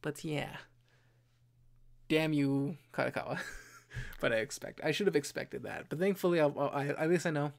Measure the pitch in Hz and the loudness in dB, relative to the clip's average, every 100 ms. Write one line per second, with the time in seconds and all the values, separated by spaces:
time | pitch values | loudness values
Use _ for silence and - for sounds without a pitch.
0 | 160 143 165 147 135 - - _ _ _ | -6 -6 -4 -4 -4 -10 -16 _ _ _
1 | _ _ _ _ _ _ - - - - | _ _ _ _ _ _ -20 -20 -20 -20
2 | - 156 156 151 139 139 139 - - - | 2 2 4 4 4 4 0 -4 -8 -2
3 | 131 - - 139 - - - - _ 123 | 0 0 -4 -4 -6 -12 -16 -20 _ -8
4 | 113 - 131 113 110 - - - 156 151 | -8 -2 0 2 -2 -6 -10 -4 -2 2
5 | 196 165 143 - - 131 123 - - 151 | 4 2 0 -8 -6 -6 -6 -8 -6 0
6 | 190 190 180 170 147 139 143 139 139 - | 0 2 2 4 4 2 -2 0 -2 0
7 | 160 175 175 147 147 | 2 2 2 0 -2